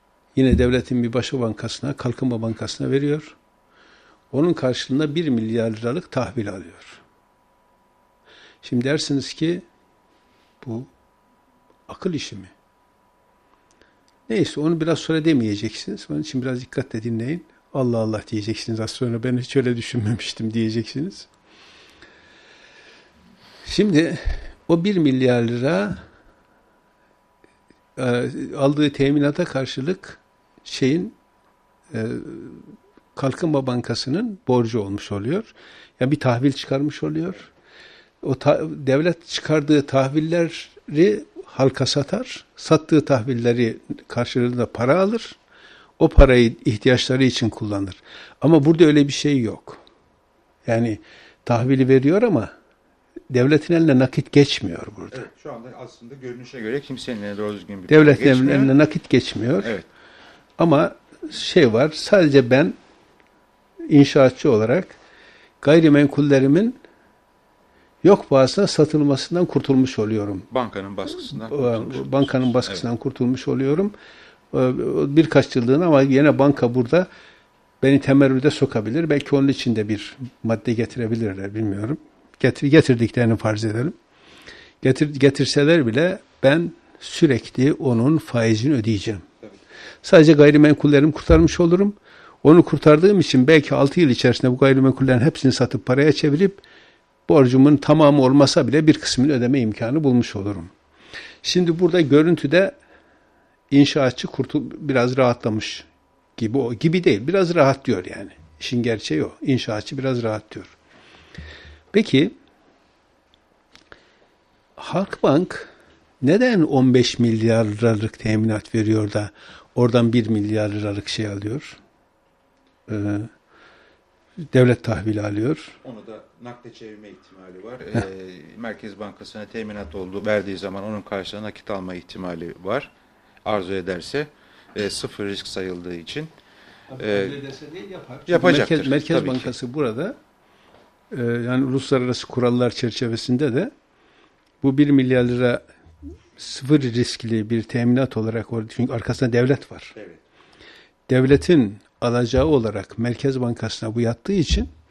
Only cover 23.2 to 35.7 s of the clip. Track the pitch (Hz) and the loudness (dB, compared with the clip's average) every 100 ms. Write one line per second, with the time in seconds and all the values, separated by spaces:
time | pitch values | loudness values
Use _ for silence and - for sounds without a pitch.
23.2 | _ _ _ - - - 208 151 165 170 | _ _ _ -20 -8 0 2 2 0 -2
24.2 | - - - - - 170 190 190 147 131 | -6 -6 -10 -10 -2 0 0 2 2 2
25.2 | 127 120 117 120 135 180 208 - - _ | 2 2 0 -2 -2 -2 -4 -8 -16 _
26.2 | _ _ _ _ _ _ _ _ _ _ | _ _ _ _ _ _ _ _ _ _
27.2 | _ _ _ _ _ _ _ - 127 120 | _ _ _ _ _ _ _ -8 -4 -2
28.2 | 127 135 131 143 139 147 147 143 139 147 | -4 -8 -10 -2 0 2 -2 0 0 2
29.2 | 143 147 175 135 131 - 143 190 - - | 0 -2 -4 -4 -6 -6 -6 -6 -10 -20
30.2 | _ _ _ _ - - 131 165 202 - | _ _ _ _ -14 -2 0 0 -4 -12
31.2 | _ _ _ _ _ _ _ 147 110 123 | _ _ _ _ _ _ _ -8 -8 -8
32.2 | - 110 - - - - _ _ _ - | -12 -16 -18 -20 -20 -20 _ _ _ -6
33.2 | 135 - 165 143 131 123 - 113 127 165 | -6 -4 -2 -2 -2 -6 -4 -6 -4 -4
34.2 | 240 190 - 123 113 113 98 101 - 101 | -6 -8 -2 0 0 -4 -6 -8 -8 -8
35.2 | 113 190 - - - | -6 -6 -8 -20 -20